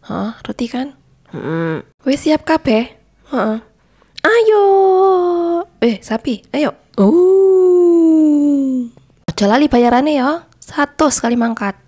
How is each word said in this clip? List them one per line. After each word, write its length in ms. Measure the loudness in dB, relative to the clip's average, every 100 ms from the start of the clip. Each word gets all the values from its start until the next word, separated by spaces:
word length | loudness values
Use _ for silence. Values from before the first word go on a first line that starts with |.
| -12
Hah, 320 | -10 -10 -12
ngerti 260 | -14 -10 -8
kan? 240 | -8 -10 -14 _ _ _ -12
Heeh. 480 | -8 -6 -6 -8 -12 _ -4
Wis 160 | -4
siap 240 | -2 -2 0
kabeh? 480 | -2 0 -2 -2 _ _ _ _
Heeh. 320 | -4 -4 -6 -10 _ _ _ _ -6
Ayo. 400 | 0 2 2 4 4 4 4 4 2 2 0 -2 -2 -4 -6 _
Eh, 160 | -2 -2
sapi, 400 | -6 -8 -6 -8 _ -4
ayo. 160 | -4 -6 _ 0
Oh. 1900 | 2 4 4 4 4 4 4 4 4 4 4 4 2 2 2 0 -2 -4 -8 -14 _ _ -12
Aja 160 | -2
lali 240 | 0 2 2
bayarane 480 | 2 2 2 0 0
ya. 320 | -2 -4 -10 _
Satus 640 | -14 -6 -6 -2 -2 0
kali 160 | -2 -2
mangkat. 400 | -2 -4 -8 -10